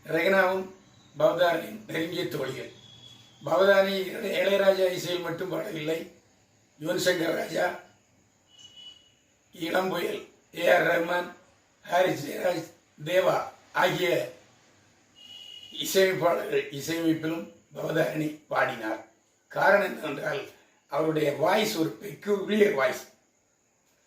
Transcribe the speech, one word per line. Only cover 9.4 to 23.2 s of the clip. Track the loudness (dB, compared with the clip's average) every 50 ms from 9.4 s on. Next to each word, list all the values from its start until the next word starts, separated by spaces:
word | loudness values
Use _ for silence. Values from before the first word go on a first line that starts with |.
| _ _ -14
இளம்புயல், | -10 -6 -2 0 0 0 0 -2 -2 -2 -4 -4 -6 -10 -14 _ _ _ _ -6
ஏ | 0 4 4 6
ஆர் | 6 4 2
ரஹ்மான், | 2 0 0 0 -2 -2 -4 -6 -10 -18 _ _ _ _ _ _ _ _ -6
ஹாரிஸ் | 0 2 2 2 2 0 -4 -6
ஜெயராஜ், | -8 -6 -4 -2 -2 -2 -2 -6 -10 -14 _ _ _ _ -12 -4
தேவா | 0 2 2 4 4 2 0 -2 -6 -12 -20 _ _
ஆகிய | -2 0 2 2 2 0 0 0 0 0 -2 -4 -10 -16 -20 _ _ _ _ _ _ _ _ _ _ _ _ _ _ -20 -20 -20 -20 -20 -20 -18 -20 -18 -18 -14 -10 -8 -4
இசையமைப்பாளர்கள் | 0 4 4 4 4 4 2 2 2 2 0 -2 0 0 -2 -2 -2 -6 -8
இசையமைப்பிலும் | -6 -4 -4 0 2 0 0 0 -2 -4 -4 -6 -8 -10 -14 -20 _ _ -12
பவதாரணி | -8 -6 -2 0 0 0 0 0 -2 -4 -4 -6 -10 _ -4
பாடினார். | -2 0 0 0 -2 -6 -6 -8 -8 -8 -10 -16 _ _ _ _ _ _ _ -8
காரணம் | -2 2 4 6 6 4 4 0
என்னவென்றால், | -4 -6 -8 -8 -6 -6 -6 -6 -6 -6 -8 -10 -16 -20 _ _ _ _ _ -6
அவருடைய | -4 -2 0 0 0 2 0 0 0 0
வாய்ஸ் | 2 2 2 2 2 0 0
ஒரு | 0 -2 -2 -4 -8
பெக்யூலியர் | -12 -14 -14 -8 -4 -2 -2 -2 0 2 4 4 4 4 4
வாய்ஸ். | 2 0 0 0 -4 -10 -16 _ _